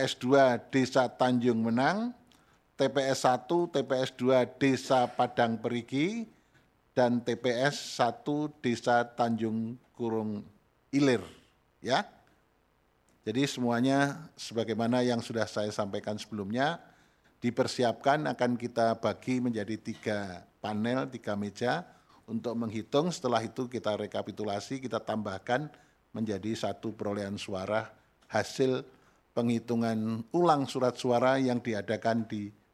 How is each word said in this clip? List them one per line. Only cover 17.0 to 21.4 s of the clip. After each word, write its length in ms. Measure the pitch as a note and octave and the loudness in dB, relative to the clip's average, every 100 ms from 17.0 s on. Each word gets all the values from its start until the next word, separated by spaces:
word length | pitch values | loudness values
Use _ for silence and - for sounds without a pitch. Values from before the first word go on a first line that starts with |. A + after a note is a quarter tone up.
| _ _ _ _ | _ _ _ _
dipersiapkan 880 | A#2+ A#2+ A#2 - A#2 - C#3 D3+ D3 | -2 0 0 2 0 2 2 2 0
akan 240 | B2 B2 | 0 0
kita 480 | A#2+ A#2 A#2 A2+ A2+ | 0 -2 2 2 2
bagi 400 | G#2+ G2 B2 B2+ | -2 -2 -2 -2
menjadi 340 | B2 A2 G2+ G#2+ | -2 -4 -4 -6
tiga 380 | A#2 G#2 A#2 G#2 G2 F2 - _ | -8 -6 -4 -4 -6 -12 -18 _
panel, 480 | G#2 G#2+ A#2 C3 C3+ | -6 -2 -2 -2 -4
tiga 240 | B2 A2 | -8 -6
meja 480 | G2+ | -4